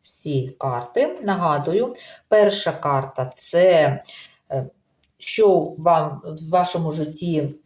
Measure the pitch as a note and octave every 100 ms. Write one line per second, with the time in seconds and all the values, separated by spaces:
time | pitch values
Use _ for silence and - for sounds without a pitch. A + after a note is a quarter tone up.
0 | - - D#3 C#3 B2 - C#3 A#2+ - -
1 | D4 - G#3+ F#3 E3+ D3 C#3+ F#3 A#3+ -
2 | - - _ G#3+ G3+ - - D3+ D3 C#3
3 | C3 - C3 - - E3+ F#3 E3 C#3+ C3+
4 | - - - _ _ C3+ C3 _ _ _
5 | _ _ - - G#3 F3+ D3+ - E3 D#3+
6 | D3 C#3 - D#3 D#3+ F3+ F3+ F3 E3 D#3
7 | D3+ - F3 D#3 C#3+ -